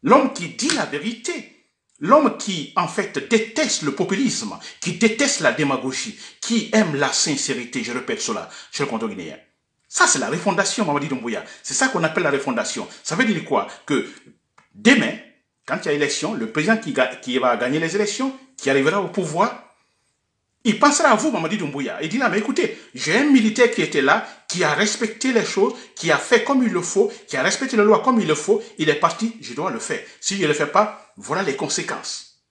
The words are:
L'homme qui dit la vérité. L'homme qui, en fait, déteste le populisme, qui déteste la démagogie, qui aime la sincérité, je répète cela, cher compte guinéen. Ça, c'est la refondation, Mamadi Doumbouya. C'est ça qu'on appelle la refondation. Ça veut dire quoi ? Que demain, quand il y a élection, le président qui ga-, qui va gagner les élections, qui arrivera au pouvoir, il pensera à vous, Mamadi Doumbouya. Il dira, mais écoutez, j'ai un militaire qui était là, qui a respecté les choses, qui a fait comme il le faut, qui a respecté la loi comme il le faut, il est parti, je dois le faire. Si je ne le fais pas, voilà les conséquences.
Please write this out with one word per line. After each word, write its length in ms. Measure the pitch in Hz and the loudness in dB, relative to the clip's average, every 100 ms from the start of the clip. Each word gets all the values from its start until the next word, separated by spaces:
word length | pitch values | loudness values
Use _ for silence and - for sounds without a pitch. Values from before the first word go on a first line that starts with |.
L'homme 300 | 139 269 262 | 6 6 6
qui 160 | - 170 | -2 -12
dit 220 | - 285 | -4 -2
la 160 | 269 165 | 0 -2
vérité. 800 | 143 175 233 - 330 - _ _ _ _ _ | -4 -6 -6 -8 -8 -12 _ _ _ _ _
L'homme 380 | 156 285 269 - | 4 6 6 -2
qui, 340 | - 175 139 - | -6 -6 -4 -2
en 120 | 170 | -2
fait, 400 | - 147 143 - | -2 -4 -6 2
déteste 540 | 220 220 - 285 - | 0 2 -2 -2 0
le 100 | 147 | -4
populisme, 640 | 135 180 196 262 - 107 85 - - | -2 -2 0 0 -2 -8 -12 -16 -10
qui 120 | 175 | -8
déteste 480 | 175 220 220 277 - | 2 2 2 -2 2
la 120 | 156 | 0
démagogie, 640 | 147 143 127 131 131 113 - - - | 2 -2 -2 -4 -6 -10 -12 -20 -12
qui 300 | - 226 - | -2 -2 2
aime 220 | 220 185 | 2 2
la 180 | 143 139 | 0 0
sincérité, 720 | - - 135 - 123 120 131 | 0 0 -2 -4 -6 -6 -6
je 100 | 113 | -6
répète 300 | 123 - - | -6 -6 -6
cela, 260 | - 101 - - - | -4 -6 -8 -18 -14
cher 160 | - 143 | -6 -4
compte 180 | 113 113 | -4 -6
guinéen. 300 | 95 82 71 _ _ _ _ _ | -8 -12 -14 _ _ _ _ _
Ça, 180 | - - | 0 2
c'est 140 | 143 | 2
la 100 | 107 | 0
refondation, 560 | 165 196 180 196 - 185 | -2 0 0 0 0 0
Mamadi 220 | 143 139 | 0 -2
Doumbouya. 360 | 127 117 104 - - | -6 -4 -8 -10 -16
C'est 120 | - | -8
ça 140 | 135 262 | -2 0
qu'on 160 | 185 | 0
appelle 180 | 160 - | 0 0
la 80 | 160 | 0
refondation. 580 | 139 135 117 104 - - - | 0 -2 -4 -4 -6 -10 -12
Ça 140 | - 170 | -8 0
veut 80 | |
dire 200 | 226 175 | 0 0
quoi ? 220 | - 127 - - | 0 -2 -2 -10
Que 240 | - 135 - - - _ _ _ _ | -2 -2 -2 -12 -20 _ _ _ _
demain, 380 | - 214 269 117 - - _ _ _ - | 2 4 4 2 -6 -16 _ _ _ -8
quand 140 | 165 | -6
il 20 | 160 | -2
y 40 | |
a 20 | |
élection, 400 | 147 143 - 151 | 0 0 -2 -4
le 180 | 202 110 | -4 -4
président 280 | 156 160 220 | -2 0 0
qui 140 | 156 | 0
ga-, 240 | 135 123 - | 0 0 -2
qui 200 | 123 123 | -4 0
va 180 | 123 117 | 2 2
gagner 220 | 123 151 | 0 0
les 140 | 165 | -2
élections, 400 | 190 208 - 269 - - - | -2 -2 -2 -4 -6 -20 -6
qui 140 | 135 | 0
arrivera 320 | 135 139 196 | 2 2 0
au 60 | 175 | -2
pouvoir, 560 | 202 170 160 220 - - _ _ _ _ _ _ _ _ _ | -4 -4 0 -2 -2 -18 _ _ _ _ _ _ _ _ _
il 140 | 233 - | -2 4
pensera 320 | 294 294 311 | 4 6 4
à 40 | |
vous, 160 | 220 311 | 4 2
Mamadi 260 | 214 160 208 | -2 -2 -2
Doumbouya. 460 | 156 143 131 - | -4 -4 -6 -6
Il 60 | 156 | -4
dira, 200 | 220 262 | -2 0
mais 100 | 190 | 0
écoutez, 400 | 220 311 - - - | 0 0 -2 -4 -16
j'ai 220 | 127 151 202 | -8 0 2
un 80 | |
militaire 460 | 294 269 214 214 233 | 6 6 6 4 2
qui 100 | 226 | 4
était 220 | 160 - | 0 2
là, 240 | 131 190 - - _ | 4 2 0 -16 _
qui 160 | 175 | 0
a 100 | 160 | 0
respecté 580 | 147 214 - 220 226 262 | 2 0 0 -4 -2 0
les 120 | 233 | 0
choses, 280 | - - 226 - - | 0 0 0 0 -16
qui 160 | - 160 | -6 0
a 80 | 147 | 0
fait 240 | - 233 | 4 2
comme 200 | 226 269 | 4 2
il 100 | 240 | 4
le 100 | 180 | 0
faut, 300 | 170 196 226 - - | 0 2 2 0 -8
qui 100 | 135 | 0
a 60 | |
respecté 340 | 160 - 262 226 | 0 0 0 4
la 80 | |
loi 160 | 208 208 | 6 6
comme 200 | 262 233 | 6 2
il 60 | 165 | 2
le 80 | |
faut, 280 | 151 - 214 - - | 0 2 0 0 -2
il 120 | 151 | 0
est 80 | 143 | 2
parti, 400 | - - 226 220 | 2 0 -6 -6
je 140 | - | -12
dois 160 | 120 180 | -6 -6
le 80 | 220 | -6
faire. 220 | - 143 - - | -6 -8 -8 -10
Si 160 | - 196 | -6 -2
je 60 | |
ne 60 | 156 | 0
le 60 | |
fais 120 | 143 147 | 0 2
pas, 460 | 185 214 - - - | 2 2 -2 -20 -20
voilà 260 | 101 160 | -6 -2
les 120 | 185 | -2
conséquences. 880 | 135 151 - - 104 - - - _ _ | -4 -4 -4 -4 -8 -8 -12 -14 _ _